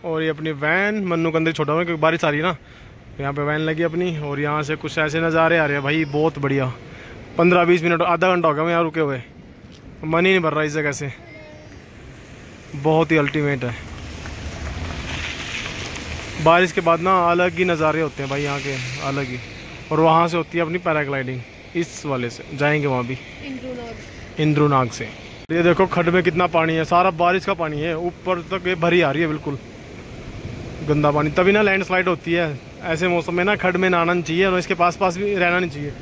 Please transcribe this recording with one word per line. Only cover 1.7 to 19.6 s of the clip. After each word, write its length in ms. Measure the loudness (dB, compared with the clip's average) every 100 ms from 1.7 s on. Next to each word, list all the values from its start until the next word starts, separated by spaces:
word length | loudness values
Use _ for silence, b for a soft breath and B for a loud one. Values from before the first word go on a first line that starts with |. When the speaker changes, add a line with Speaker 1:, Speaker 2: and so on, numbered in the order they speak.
Speaker 1:
हुआ 100 | 0
क्योंकि 180 | 0 2
बारिश 220 | 2 2 0
आ 40 |
रही 100 | 2
है 60 | 0
ना, 100 | -2 B B B B -20 -6
यहाँ 140 | -4
पे 80 | -2
वैन 180 | 0 0
लगी 220 | 0 0
अपनी। 340 | 0 0 -2 -2
और 200 | -4 -2
यहाँ 240 | 0 0
से 120 | -2 -4
कुछ 220 | -4 -2
ऐसे 220 | 0 2
नज़ारे 360 | 2 4 4 4
आ 80 | 4
रहे 100 | 2
हैं 80 |
भाई, 220 | 2 0 2
बहुत 320 | 2 2 2
बढ़िया। 260 | 0 2 0 -4 B B B B -8 2
पन्द्रह 280 | 6 6 6
बीस 180 | 4
मिनट, 180 | 4 2
आधा 280 | 2 4 4
घंटा 180 | 4 2
हो 60 |
गया 100 | 2
मैं 80 | 2
यहाँ 120 | 2
रुके 160 | 0 0
हुए, 220 | -2 -2 -8 -20 -20 -20 -20 -20 -20 -10 0
मन 200 | 2 4
ही 60 |
नहीं 80 | 4
भर 140 | 2
रहा 100 | 0
इस 100 | 0
जगह 180 | 0 -2
से, 200 | -4 -8 -10 -18 -18 -18 -20 -20 -20 -20 -20 -20 -20 -20 -20 -20 -20 -14 -2
बहुत 360 | 2 4 4
ही 60 | 2
अल्टीमेट 460 | 2 0 0 -2
है। 120 | -4 -6 -12 -14 -14 -12 -12 -10 -10 -8 -8 -8 -8 -8 -8 -8 -8 -8 -8 -8 -8 -8 -10 -10 -10 -10 -10 0
बारिश 280 | 4 6 4
के 100 | 2
बाद 200 | 2 2
ना 120 | 4 4 4
अलग 260 | 4 2 2
ही 80 | 0
नज़ारे 360 | 2 2 2
होते 220 | -2 -4
हैं 60 | -4
भाई 140 | -4
यहाँ 160 | -4 -4
के, 140 | -6 -6 -8 -6 -4
अलग 180 | -4 -6
ही। 120 | -8 -12 -16